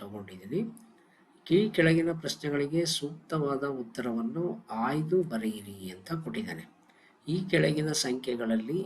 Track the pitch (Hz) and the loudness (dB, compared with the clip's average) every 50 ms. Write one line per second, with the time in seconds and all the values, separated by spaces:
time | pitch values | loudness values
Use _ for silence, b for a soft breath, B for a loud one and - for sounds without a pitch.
0 | 104 101 104 104 98 - 98 92 92 104 139 196 226 226 - - B B B B | -12 -10 -10 -10 -12 -12 -14 -14 -10 -4 -2 -2 -2 -4 -8 -14 B B B B
1 | B B B B B B B - - - 160 196 214 208 - 175 160 165 165 165 | B B B B B B B -12 -2 4 4 4 4 4 4 6 6 8 8 6
2 | 165 170 170 165 - 143 - - - 147 143 143 143 143 156 170 170 160 - - | 4 2 0 -2 -4 -6 -6 -4 -2 0 2 2 0 2 2 0 2 2 0 -2
3 | 147 147 160 - - - 165 160 147 143 139 131 139 143 135 127 117 113 - 131 | -4 -6 -8 -10 -8 -4 -2 0 0 0 0 0 -2 -2 -2 -4 -6 -8 -6 -4
4 | 120 123 117 117 113 117 139 165 175 175 - - - - 107 113 120 127 147 156 | -4 -2 -2 0 -2 -2 -2 -2 -2 -2 -4 -6 -8 -8 -4 -2 0 0 2 0
5 | 156 156 180 185 165 - 120 110 110 107 104 104 101 101 98 95 95 92 92 - | 2 4 4 2 2 2 -2 -2 -2 -2 -4 -4 -10 -12 -12 -10 -10 -10 -12 -12
6 | - - 165 160 - 123 110 107 98 87 82 80 - - _ _ b b b b | -8 -6 -6 -6 -4 -6 -6 -4 -4 -6 -6 -10 -10 -16 _ _ b b b b
7 | b b b b - 147 160 190 190 - 175 160 156 156 151 151 151 156 151 - | b b b b -6 -2 -2 -2 0 2 4 4 4 4 4 2 2 0 0 0
8 | - 127 127 127 127 131 120 117 117 113 113 110 110 123 160 190 196 | 0 0 -2 -2 -2 -4 -2 -2 0 2 2 0 0 0 -2 -2 -2